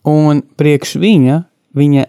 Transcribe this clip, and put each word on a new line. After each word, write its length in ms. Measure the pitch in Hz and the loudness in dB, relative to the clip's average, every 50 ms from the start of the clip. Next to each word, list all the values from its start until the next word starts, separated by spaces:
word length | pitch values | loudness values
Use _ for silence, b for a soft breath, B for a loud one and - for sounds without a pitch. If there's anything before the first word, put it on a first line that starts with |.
Un 400 | _ 151 151 151 151 151 147 147 - _ | _ 0 0 2 2 0 0 -2 -4 _
priekš 440 | _ - 147 151 147 135 - - - | _ -2 0 0 0 0 -4 -8 -6
viņa, 440 | 143 170 214 220 156 131 127 143 160 175 _ _ _ _ _ - | -2 0 2 2 2 2 2 0 -2 -6 _ _ _ _ _ -4
viņa 300 | 143 147 147 143 139 135 | -2 0 0 0 0 -2